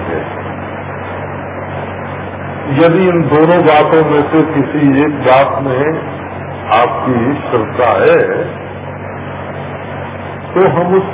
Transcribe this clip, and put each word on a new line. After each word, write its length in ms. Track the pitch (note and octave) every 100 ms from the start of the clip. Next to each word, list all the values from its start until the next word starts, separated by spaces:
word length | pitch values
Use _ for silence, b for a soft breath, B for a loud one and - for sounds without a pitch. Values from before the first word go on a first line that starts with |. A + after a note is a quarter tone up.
है। 160 | E2 D#2+ D2+ - - - - - - - - - - - - - - - - - - - - - - - - C3+
यदि 300 | E3 F3 F#3
इन 100 | E3+ C#3+
दोनों 320 | D3+ D#3+ F3 D#3
बातों 360 | D3+ D3+ D#3+
में 180 | D3+ D3 -
से 140 | D#3 D3
किसी 320 | D3 C3 D3+ C#3 C3+
एक 140 | D3+ C3+
बात 280 | B2+ C3 C3+ C3+
में 220 | C#3 B2 D3+ D#3+ - - - - - - - A2
आपकी 400 | B2 - C3 A#2+ B2 D3
श्रद्धा 500 | - A#2+ G#2+ - A#2 G2
है 200 | C3+ E3 F#2+ F#2+ - - - - - - - - - - - - - - - - - - - - -
तो 140 | F3+ F#3
हम 260 | D3 F3+
उस 160 | F#3+ -